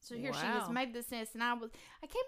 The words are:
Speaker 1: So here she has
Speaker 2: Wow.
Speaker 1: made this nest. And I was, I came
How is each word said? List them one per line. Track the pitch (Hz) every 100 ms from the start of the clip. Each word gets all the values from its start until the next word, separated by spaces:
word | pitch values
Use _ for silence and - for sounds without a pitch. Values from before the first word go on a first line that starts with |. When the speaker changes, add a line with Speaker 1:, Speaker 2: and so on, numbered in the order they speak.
Speaker 1:
So | -
here | 240 262
she | - 190
has | 240 214
Speaker 2:
Wow. |
Speaker 1:
made | 240 262
this | 233 240
nest. | 240 220
And | 226
I | 240
was, | 240 226 - - -
I | 302
came | 466